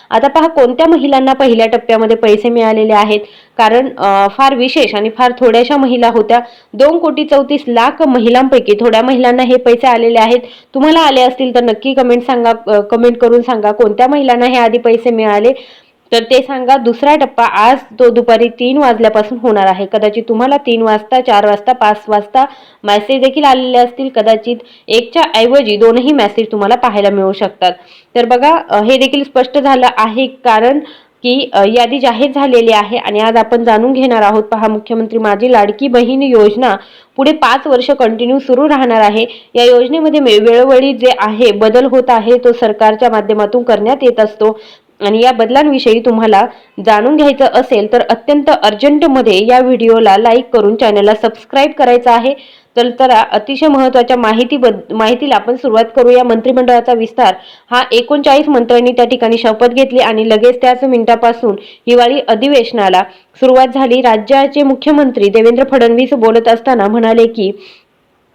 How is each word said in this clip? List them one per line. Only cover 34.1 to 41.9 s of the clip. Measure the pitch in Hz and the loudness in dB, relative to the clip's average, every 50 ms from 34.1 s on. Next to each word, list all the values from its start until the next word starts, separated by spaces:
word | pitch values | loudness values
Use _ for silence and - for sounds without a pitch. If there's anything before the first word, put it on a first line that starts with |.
| 240 220 | 0 2
आहोत. | 208 202 214 214 | 0 2 0 0
पहा, | 214 - 226 214 226 220 | -2 -2 -4 -4 -2 -2
मुख्यमंत्री | 214 214 214 - 233 226 226 220 220 226 | -4 -4 -6 -6 -6 -6 -6 -6 -6 -4
माझी | 220 214 202 202 233 254 | -2 -2 -2 -2 0 2
लाडकी | 247 220 202 202 208 - 269 277 | 2 2 2 0 -2 -4 -4 0
बहीण | 240 240 240 233 262 269 | 0 0 0 0 -2 -2
योजना | 285 269 247 220 208 208 208 226 254 240 - 285 - - _ - _ _ _ | -2 2 2 4 4 2 2 0 -2 -2 -2 -4 -8 -18 _ -20 _ _ _
पुढे | - 277 294 | -2 0 0
पाच | 302 311 294 233 247 269 - | 0 0 0 0 0 -2 0
वर्ष | 311 262 247 247 - | 0 0 0 0 -2
कंटिन्यू | 277 269 254 220 226 220 240 240 262 277 | 0 0 0 -2 -2 -2 -2 -2 -2 -2
सुरू | 269 - 254 240 294 311 | 0 0 0 0 2 0
राहणार | 302 262 262 240 226 226 | 0 0 0 0 2 2
आहे. | 214 208 208 220 233 - - - _ _ _ | 2 2 0 -2 -4 -4 -8 -18 _ _ _
या | 233 240 | 0 2
योजनेमध्ये | 240 247 240 254 247 294 330 311 311 302 302 | 4 4 2 2 0 -2 -2 -2 0 0 0
मे-, | 277 240 208 208 208 233 | 2 2 2 2 4 2
वेळोवेळी | 233 240 254 269 269 254 269 277 | 2 4 4 4 2 2 2 0
जे | 269 220 240 254 - - | -2 0 0 0 0 0
आहे | 202 214 214 214 247 226 | -4 -6 -2 0 0 0
बदल | 196 202 220 220 220 247 262 | 2 2 0 2 2 2 0
होत | 262 | 2